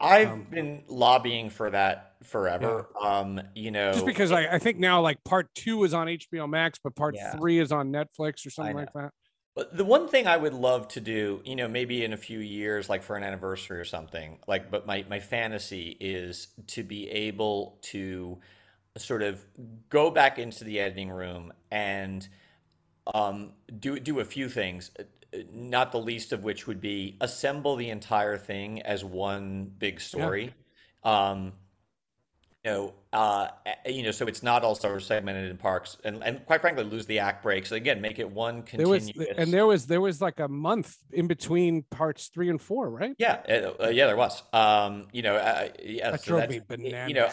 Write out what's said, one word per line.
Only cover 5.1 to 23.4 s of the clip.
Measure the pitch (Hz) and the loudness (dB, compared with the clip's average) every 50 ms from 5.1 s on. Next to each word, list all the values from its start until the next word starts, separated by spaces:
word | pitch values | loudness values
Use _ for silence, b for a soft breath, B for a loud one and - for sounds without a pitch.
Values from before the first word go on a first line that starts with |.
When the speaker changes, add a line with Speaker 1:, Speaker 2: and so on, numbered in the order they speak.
| 143 - - | 0 -2 -2
Speaker 2:
part | - 185 190 165 - - | 0 0 0 0 -2 -8
two | - - 226 226 214 202 | -8 -4 -2 2 2 2
is | 170 | 2
on | 160 170 160 165 | 2 0 -2 -2
H | 170 156 - - | -4 -6 -8 -10
B | 170 160 | -8 -6
O | 151 | -4
Max, | 147 151 160 165 165 160 - | -2 0 0 0 0 -2 -4
but | - 139 - | -10 -8 -4
part | - 147 151 139 | -2 -2 -2 -2
Speaker 1:
Yeah. | 101 98 104 | -4 -8 -8
Speaker 2:
three | - 151 160 170 170 165 | -4 0 2 4 6 6
is | 160 131 | 4 4
on | 151 147 139 135 | 2 0 0 -2
Netflix | 139 147 151 - _ - 156 151 143 - - | -2 -4 -4 -6 _ -4 -4 -4 -4 -6 -12
or | 139 | -14
Speaker 1:
I | |
Speaker 2:
something | - - 156 - 143 | -10 -8 -6 -6 -6
Speaker 1:
know. | 143 | -6
Speaker 2:
like | 147 - - | -8 -10 -10
that. | 147 143 147 _ _ _ _ _ _ _ _ - | -10 -12 -12 _ _ _ _ _ _ _ _ -10
Speaker 1:
But | - - - 170 | -10 -10 -6 -2
the | 165 196 | 0 4
one | 196 247 311 349 294 | 6 6 6 6 6
thing | - 254 226 | 2 4 6
I | 185 170 165 | 6 4 4
would | 151 151 131 | 4 0 -2
love | 127 123 127 127 123 - - | 2 2 2 2 2 0 -6
to | - 120 | -12 -10
do, | 107 110 113 107 104 101 98 95 - | -6 -4 -2 0 0 -2 -2 -4 -8
you | 131 131 | -8 -6
know, | 127 123 110 | -6 -4 -2
maybe | 113 123 127 120 123 120 117 | -2 -4 -2 -2 -2 -2 -2
in | 110 110 | -4 -4
a | |
few | 104 - - 113 110 | -8 -10 -10 -10 -10
years, | 107 104 101 104 104 104 107 104 98 - | -8 -8 -6 -6 -2 -2 -2 -2 -2 -2
like, | 101 95 | -4 -4
for | 98 - 104 | -4 -6 -6
an | 101 | -6
anniversary | 101 98 98 92 95 95 95 95 - - 95 85 | -6 -6 -6 -6 -6 -6 -6 -6 -8 -10 -10 -8
or | 87 | -8
something, | - - 85 80 82 - 82 78 78 80 - - | -8 -10 -10 -10 -10 -12 -12 -12 -12 -16 -12 -4
like, | - 98 95 - - | -2 -2 -2 -2 -4
but | 101 101 - | -6 -6 -4
my, | 104 98 101 98 98 | -4 -4 -4 -4 -6
my | 101 101 | -8 -8
fantasy | 95 - - 117 113 110 110 101 - - 101 92 85 85 - - | -6 -4 -4 -2 -2 -4 -4 -8 -8 -8 -10 -10 -10 -10 -12 -8
is | 95 98 95 90 90 87 87 - - - _ - 98 - | -8 -6 -6 -6 -8 -8 -12 -12 -14 -18 _ -20 -16 -14
to | - 123 | -12 -12
be | 104 98 107 104 101 - | -10 -10 -10 -12 -10 -8
able | - 107 107 107 98 101 110 107 104 101 101 - - - | -8 -6 -6 -6 -4 -2 -2 -2 -2 -2 -4 -8 -12 -18
to | - - - 101 95 95 92 92 90 90 90 - b b b b b b b b b _ - | -16 -12 -10 -8 -8 -8 -8 -8 -10 -12 -12 -16 b b b b b b b b b _ -18
sort | - - - 131 107 | -14 -8 -6 -4 -2
of | 104 101 98 98 - _ _ - 123 113 113 113 _ - | -2 -4 -4 -8 -14 _ _ -20 -20 -20 -20 -20 _ 0
go | - 147 151 165 | 2 4 4 4
back | - 160 143 135 - - | 6 6 6 6 4 0
into | 117 117 110 - 117 | -8 -8 -10 -12 -10
the | 107 107 101 | -6 -4 -2
editing | 101 98 92 95 95 92 | -2 -2 -4 -6 -10 -8
room | 92 92 92 90 87 87 87 85 - _ _ - | -8 -8 -8 -8 -8 -10 -12 -14 -18 _ _ -6
and, | 107 107 104 98 98 98 98 98 95 95 95 - b b b b b b b _ _ _ _ _ _ _ - - | -4 -4 -2 -2 -4 -4 -6 -6 -8 -8 -10 -14 b b b b b b b _ _ _ _ _ _ _ -8 -4
um, | 107 107 104 101 98 101 | 0 0 0 0 -2 -6